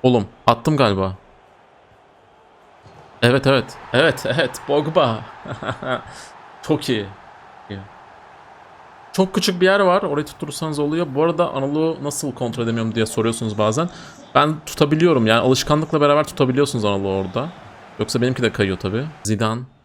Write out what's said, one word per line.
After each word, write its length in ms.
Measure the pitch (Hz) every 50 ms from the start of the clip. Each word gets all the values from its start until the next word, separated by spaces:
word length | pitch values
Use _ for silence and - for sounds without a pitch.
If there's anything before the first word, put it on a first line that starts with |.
| -
Oğlum 240 | 127 123 117 101 - - - _
attım 300 | - 120 117 - 156 156
galiba. 380 | 139 135 107 98 95 95 95 95 - _ - _ _ _ _ _ _ _ _ _ _ _ _ _ _ _ _ _ _ _ _ _ _ _ _ _ _ _ - _ - _ - - - - - - -
Evet, 260 | - 120 127 139 135
evet. 300 | 139 139 131 - - - - - - -
Evet, 320 | 120 151 160 - - -
evet. 360 | - 123 156 151 123 - - -
Pogba. 520 | - 143 147 147 151 160 185 147 123 110 107 113 - - - - - - - - 101 - - -
<laughs> 140 | 127 127 - - - - - - - - - - - - -
Çok 280 | - - 156 143 - -
iyi. 160 | 127 107 101 95 98 - - - - - - - - - - -
İyi. 100 | 101 98 98 101 - - - - - - - - - - - - - - - - - - - - - - - - -
Çok 220 | - 190 190 -
küçük 260 | 202 180 - 185 175
bir 40 | 185
yer 140 | 185 196 202
var. 220 | 202 180 180 196
Orayı 240 | - 170 147 147 151
tutturursanız 540 | 147 - - - 151 143 - 165 160 151 143
oluyor. 280 | 147 147 156 170 175 147 131
Bu 80 | 139 160
arada 300 | 170 170 170 175 - -
Anadolu 440 | 135 135 143 147 156 160 165 160 - 143
nasıl 300 | 147 143 - - 143 127
kontrol 300 | - 127 117 113 123 117
edemiyorum 320 | 113 113 117 113 113 107
diye 100 | 117 110
soruyorsunuz 520 | 107 - - 110 117 117 - 120 110 104
bazen. 320 | 104 107 107 110 127 170 180 - - - - - - - - -
Ben 200 | 139 143 151 156 151 -
tutabiliyorum. 600 | - - - 160 143 160 156 165 180 160 127 113
Yani 120 | 110 110 117
alışkanlıkla 600 | - 127 131 127 - - 151 151 156 - - 151
beraber 220 | 147 143 147 151 151
tutabiliyorsunuz 600 | - - - 147 127 127 135 143 135 - 120 104
Anadolu 220 | 104 101 98 98
orada. 420 | 98 95 98 95 92 92 113 131 175 - - - - - - - - - -
Yoksa 220 | 107 - - 120
benimki 220 | 120 127 127 127 127
de 80 | 113
kayıyor 260 | - - 104 95 95
tabii. 280 | 90 - 98 98 117 139 156 151 - -
Zidane. 380 | 101 107 101 113 110 113 120 127 131 _ _ _